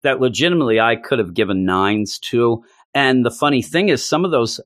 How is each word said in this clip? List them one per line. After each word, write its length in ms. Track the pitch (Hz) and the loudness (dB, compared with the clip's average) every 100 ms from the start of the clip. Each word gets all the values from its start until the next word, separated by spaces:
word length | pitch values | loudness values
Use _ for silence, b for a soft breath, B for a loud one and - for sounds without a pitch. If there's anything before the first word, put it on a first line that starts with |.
that 180 | 143 131 | 0 0
legitimately 580 | 131 98 165 175 127 110 | 0 0 0 2 2 2
I 160 | 113 113 | 2 0
could 240 | - 127 | -2 -2
have 140 | 92 | -2
given 320 | 87 101 95 92 | -2 -2 0 0
nines 520 | 92 98 107 104 - | 2 2 0 -4 -8
to. 440 | - 120 120 113 b b b 139 | -4 0 0 0 b b b 0
And 300 | 135 127 120 | 2 2 0
the 60 | |
funny 300 | - 147 139 | 0 0 0
thing 280 | - 170 196 | -2 -2 0
is, 160 | 127 - | 0 0
some 160 | 156 | -2
of 80 | 185 | 0
those 280 | 147 113 - | 0 -2 -6